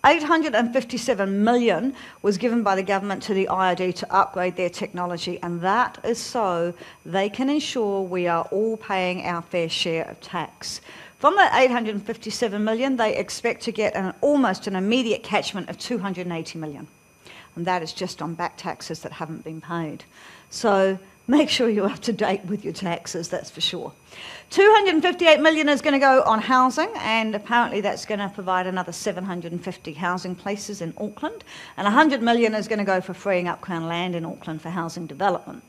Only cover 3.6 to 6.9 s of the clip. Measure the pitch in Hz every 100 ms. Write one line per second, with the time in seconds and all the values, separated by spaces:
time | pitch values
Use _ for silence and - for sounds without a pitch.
3.6 | 190 180 185 175 - 196 196 185 180 180
4.6 | 175 - 196 180 180 170 180 170 175 170
5.6 | 185 220 247 - 220 233 - 247 196 175
6.6 | 175 175 -